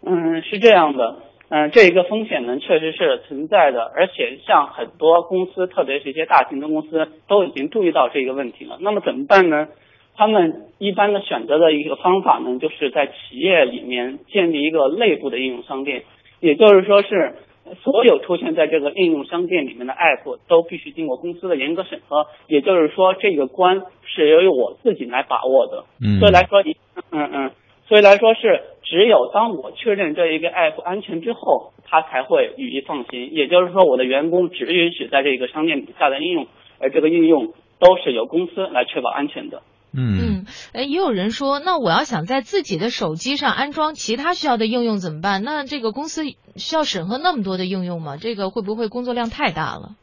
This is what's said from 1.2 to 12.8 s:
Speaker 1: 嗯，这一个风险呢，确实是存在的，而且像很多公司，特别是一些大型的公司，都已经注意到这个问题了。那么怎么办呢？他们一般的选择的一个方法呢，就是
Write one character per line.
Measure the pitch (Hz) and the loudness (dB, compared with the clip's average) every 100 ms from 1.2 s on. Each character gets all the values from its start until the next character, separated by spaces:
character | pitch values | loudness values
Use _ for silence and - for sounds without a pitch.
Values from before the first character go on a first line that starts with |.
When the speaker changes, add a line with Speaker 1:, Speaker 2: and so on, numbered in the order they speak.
| - _ _ | -20 _ _
Speaker 1:
嗯， | 156 151 | 0 2
这 | 233 190 | 6 6
一 | |
个 | 175 | 6
风 | 175 214 220 | 0 -4 -4
险 | 147 | -6
呢， | 120 127 | -6 -8
确 | - 165 | -2 -2
实 | 160 | 0
是 | 156 170 127 - | -2 -2 -2 -6
存 | 135 156 | -12 0
在 | 202 151 | 4 4
的， | 123 117 - | 2 -6 0
而 | 185 | -2
且 | - 123 135 - | 0 -6 -6 2
像 | 185 143 | 2 2
很 | - 117 _ | -6 -12 _
多 | 156 170 | 4 4
公 | 170 185 185 | 2 -4 -4
司， | - 185 | -4 -4
特 | 190 | -2
别 | 139 139 | -2 -4
是 | 139 | -6
一 | |
些 | 143 160 | -8 2
大 | 165 - | 2 2
型 | 139 | -4
的 | 151 | -4
公 | 156 | -6
司， | 151 160 156 _ _ | -4 -4 -4 _ _
都 | 202 | 2
已 | 175 | 2
经 | 135 143 | -4 -6
注 | 220 | -2
意 | 180 | 0
到 | 160 123 | 2 0
这 | 147 131 | 0 -4
个 | |
问 | 131 127 | -6 -8
题 | - - | -12 -20
了。 | - | -8
那 | 190 | -4
么 | 208 | -2
怎 | 170 131 | -4 -6
么 | 143 | 4
办 | 196 180 | 4 6
呢？ | 151 151 - _ _ _ | 0 -4 -10 _ _ _
他 | - 214 | -2 2
们 | 214 165 156 - _ | 4 2 -2 -16 _
一 | 202 | -6
般 | 185 208 | 0 0
的 | 202 | 0
选 | 202 131 113 | -4 -4 0
择 | 151 | 4
的 | 165 | 4
一 | 147 151 | 2 -2
个 | 139 | -2
方 | 185 196 | 0 2
法 | 185 120 | 2 0
呢， | 123 127 | 0 -4
就 | 123 | -6
是 | - | -4